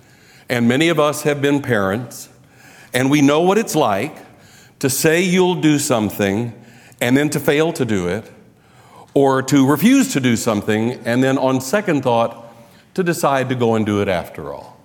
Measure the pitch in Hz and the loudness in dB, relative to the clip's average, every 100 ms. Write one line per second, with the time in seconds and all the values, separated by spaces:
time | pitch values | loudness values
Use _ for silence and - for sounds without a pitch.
0 | _ - - - - 123 117 127 165 156 | _ -20 -20 -20 -4 0 2 2 2 2
1 | 147 143 151 143 139 143 117 110 95 104 | 0 0 -4 -2 0 -2 0 -2 0 -4
2 | 123 - - _ _ _ - - - 123 | -8 -16 -20 _ _ _ -20 -20 -6 -2
3 | 135 147 139 147 180 196 226 156 123 98 | 2 4 4 4 2 2 0 0 0 0
4 | 147 - - - - - - _ 135 131 | -4 -10 -20 -20 -20 -20 -20 _ -4 0
5 | 160 165 190 185 180 170 151 147 143 120 | 2 2 2 2 2 2 2 2 0 0
6 | 101 - 101 98 117 113 - - - - | 0 -2 -2 -2 -4 -10 -20 -20 -20 -6
7 | 123 135 147 143 165 147 160 160 120 101 | 0 2 0 -2 0 0 0 -2 -2 -2
8 | 87 101 - - - _ _ _ - - | -2 -6 -8 -20 -20 _ _ _ -20 -20
9 | - 143 135 131 127 143 131 151 208 269 | -4 2 2 2 2 2 4 4 4 4
10 | 247 143 127 113 - 104 104 107 117 131 | 2 0 0 0 0 -2 0 -2 -2 -4
11 | 117 120 131 135 131 131 127 208 208 147 | -4 0 0 0 0 -2 -2 -4 -2 -2
12 | 127 117 117 - - - - - _ - | 0 0 -2 -6 -20 -20 -20 -20 _ -4
13 | 175 170 156 135 127 123 117 113 104 104 | -4 0 0 0 -2 -2 0 0 0 0
14 | 98 87 76 - 71 69 71 - | 0 -2 -6 -14 -14 -14 -18 -20